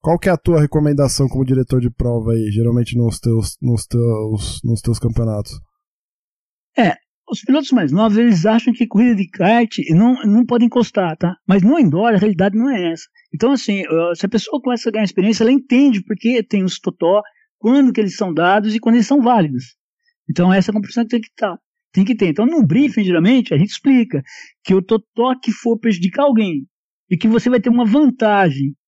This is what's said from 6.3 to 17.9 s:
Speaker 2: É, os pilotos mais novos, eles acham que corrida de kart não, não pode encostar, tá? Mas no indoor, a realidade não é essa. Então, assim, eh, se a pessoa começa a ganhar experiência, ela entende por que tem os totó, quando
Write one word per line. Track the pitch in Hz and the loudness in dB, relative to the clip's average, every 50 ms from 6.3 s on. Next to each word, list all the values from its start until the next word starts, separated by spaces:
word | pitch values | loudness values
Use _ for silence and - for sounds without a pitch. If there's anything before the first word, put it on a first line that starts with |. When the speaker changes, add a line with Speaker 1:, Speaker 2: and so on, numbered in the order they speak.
| _ _ _ _ _ _ _ _ _ | _ _ _ _ _ _ _ _ _
Speaker 2:
É, | - 233 175 - _ _ _ _ _ _ - | 0 0 0 0 _ _ _ _ _ _ -12
os | 269 - | -12 -10
pilotos | - - 262 311 285 - | -2 0 0 0 0 0
mais | 269 233 175 135 | 0 0 0 0
novos, | 139 190 220 226 202 220 | 0 0 2 2 2 2
eles | 240 240 214 165 160 | 4 4 2 2 2
acham | 214 220 233 226 247 226 | 2 0 2 0 0 -2
que | - 240 | -2 -4
corrida | - - 196 240 247 233 | 0 2 2 2 2 2
de | 196 196 - | 0 -4 -6
kart | - - 185 185 226 240 240 220 - - - - | -4 -2 0 2 2 2 0 -2 -4 -8 -4 0
não, | 160 170 220 240 254 247 - | 2 4 4 4 2 0 0
não | 208 202 226 247 | 0 2 2 2
pode | - 240 240 240 | 2 2 2 2
encostar, | 233 - 247 226 - _ 214 190 170 156 | 2 2 0 -2 0 _ -4 -2 -2 -4
tá? | - - 170 180 _ _ | -4 -4 -4 -4 _ _
Mas | - 185 202 | 0 0 2
no | 175 214 294 339 | 4 4 4 4
indoor, | 269 165 135 170 214 233 | 2 2 2 0 0 2
a | 220 190 | 2 2
realidade | 196 214 202 165 185 202 196 220 | 2 0 0 0 -2 0 0 0
não | 233 277 | -2 -2
é | 269 - 359 165 | -2 -4 -4 -6
essa. | 165 165 - _ _ _ _ _ | -6 -8 -12 _ _ _ _ _
Então, | - 151 220 247 | -6 -2 0 0
assim, | 285 247 - - 208 196 | 0 0 -2 -4 -4 -4
eh, | 180 147 160 165 165 175 170 | -4 -2 -2 -2 0 -2 -4
se | 160 - | -4 -6
a | 196 | -4
pessoa | 214 220 - - - 277 | -2 -4 -4 -4 -8 -6
começa | - 254 247 226 - 240 | -4 -4 -6 -4 -4 -6
a | |
ganhar | 202 220 214 | -4 -2 -4
experiência, | 180 - - 185 214 226 - 233 | -2 -2 -2 0 0 0 2 2
ela | 226 | 2
entende | 269 277 262 _ 247 247 285 285 233 196 180 | 2 0 0 _ 2 4 4 2 2 0 -4
por | - 214 | -6 -8
que | - - 226 254 233 | -4 -2 -2 -2 -2
tem | 214 _ - 202 185 | -2 _ -2 -2 -2
os | 185 - - | -2 -4 -4
totó, | - 185 - _ 170 165 190 208 208 - _ _ _ _ _ _ | -8 -8 -6 _ 0 0 2 0 -2 -4 _ _ _ _ _ _
quando | - 220 254 285 277 254 | 0 2 4 4 4 4